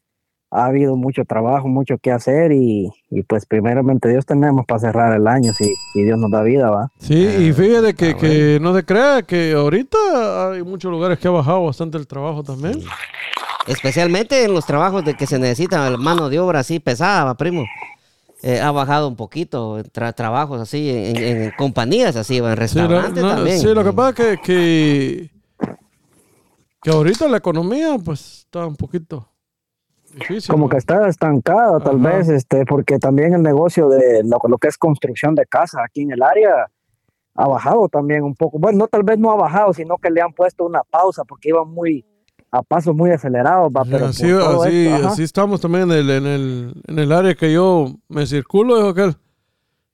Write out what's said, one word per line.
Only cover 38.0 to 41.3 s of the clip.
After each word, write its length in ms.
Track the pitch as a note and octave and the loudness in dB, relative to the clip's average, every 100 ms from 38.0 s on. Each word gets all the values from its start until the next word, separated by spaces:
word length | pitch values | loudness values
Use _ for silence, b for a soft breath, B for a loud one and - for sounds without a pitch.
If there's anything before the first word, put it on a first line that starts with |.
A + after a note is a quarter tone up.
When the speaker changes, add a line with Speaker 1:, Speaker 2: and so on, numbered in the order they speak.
| D3 D3+ | -2 -2
Speaker 1:
un 120 | C#3+ | -2
poco. 240 | C3+ D#3+ D3+ | -2 -4 0
Bueno, 200 | G3+ G3+ | 0 2
no, 100 | A3 | 2
tal 140 | G#3+ | 0
vez 160 | G3+ A3 | 0 2
no 120 | A3+ | 2
ha 60 | G#3+ | 2
bajado, 360 | D#3+ F#3 G#3 | 2 2 2
sino 240 | D#3+ D#3+ F3+ | 0 -4 -4
que 120 | F3 | 0
le 100 | E3 | 0
han 100 | E3+ | -2
puesto 320 | D#3 F3+ - | 0 -2 0
una 160 | E3+ D#3+ - | -2 -2 -2
pausa 340 | D#3+ F#3 E3 | 0 0 -2
porque 260 | C3 | -10